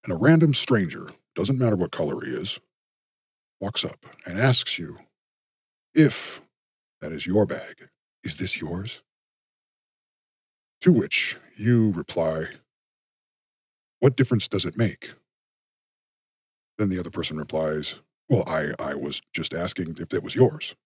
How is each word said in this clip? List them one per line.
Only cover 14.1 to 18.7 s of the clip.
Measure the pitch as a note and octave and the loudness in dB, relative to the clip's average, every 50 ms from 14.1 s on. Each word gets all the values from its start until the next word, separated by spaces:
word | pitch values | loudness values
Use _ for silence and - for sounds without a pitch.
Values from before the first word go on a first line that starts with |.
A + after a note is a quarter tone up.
| B2 | 4
difference | - C3 - A#2+ G#2 - - | 4 2 2 2 0 0 0
does | - G2 - | 0 0 -2
it | E2+ - - | -2 0 0
make?" | A#2 F#2+ - _ - - - _ _ _ _ _ _ _ _ _ _ _ _ _ _ _ _ _ _ _ _ _ _ _ _ _ _ _ _ _ _ _ _ - | 0 0 0 _ -16 -18 -18 _ _ _ _ _ _ _ _ _ _ _ _ _ _ _ _ _ _ _ _ _ _ _ _ _ _ _ _ _ _ _ _ -2
Then | G#2+ G2 | -2 -2
the | F#2 F2+ | -2 -4
other | F2 - | -6 -8
person | - - D#2+ - D#2 | -6 -6 -6 -4 -4
replies, | D#2 D2+ - - D#2 D#2+ D#2 D#2 D#2 D2 - - - _ _ _ _ _ - | -6 -8 -6 -4 -2 -2 -2 -2 -4 -4 -6 -8 -8 _ _ _ _ _ 0
"Well, | - G2 E2+ | 2 2 2
I, | - - - - - | -2 -2 -4 -2 -4